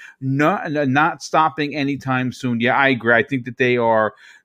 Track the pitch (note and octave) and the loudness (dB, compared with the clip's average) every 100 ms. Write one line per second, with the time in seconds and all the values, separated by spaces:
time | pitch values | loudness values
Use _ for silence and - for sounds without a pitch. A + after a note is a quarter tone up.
0 | - - C3+ C3+ D3+ G3+ F3 D3+ C#3+ C3+ | -20 -8 -4 0 0 0 -4 -2 0 2
1 | D#3+ D3+ - E3 D#3 - D3 D3+ C#3 C#3 | 0 -2 -4 0 0 -2 -6 -4 -4 -4
2 | C3+ B2+ B2+ - B2+ A#2+ A#2+ A#2+ C3+ B2+ | -4 -2 -4 -4 -4 0 0 2 2 2
3 | A2+ A#2 A2+ C3+ B2 A2+ B2+ B2 A#2 A2 | 2 2 2 -4 -6 -2 0 2 2 2
4 | G#2+ - - - | 0 -4 -20 -20